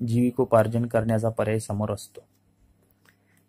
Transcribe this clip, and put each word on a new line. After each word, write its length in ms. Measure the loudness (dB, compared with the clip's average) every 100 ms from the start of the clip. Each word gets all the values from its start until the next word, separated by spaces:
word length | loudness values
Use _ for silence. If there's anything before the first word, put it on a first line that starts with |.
| -2
जीविकोपार्जन 800 | 0 0 0 2 4 4 0 0
करण्याचा 440 | 0 0 0 0
पर्याय 300 | -2 -2 -2
समोर 340 | -4 -4 -4
असतो. 280 | -6 -10 -20 _ _ _ _ _ _ _ _ _ _ _ _